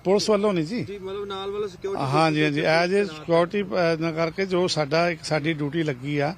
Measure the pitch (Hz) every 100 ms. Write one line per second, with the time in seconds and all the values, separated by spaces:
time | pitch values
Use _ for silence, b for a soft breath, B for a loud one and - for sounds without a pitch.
0 | 175 202 - 208 208 180 156 233 170 202
1 | 185 196 202 196 196 202 208 175 196 196
2 | 135 143 160 151 151 143 160 160 180 196
3 | 202 156 151 165 170 208 190 202 170 165
4 | 165 160 165 165 196 180 180 151 147 160
5 | 175 165 - 156 147 160 147 165 151 127
6 | 135 147 143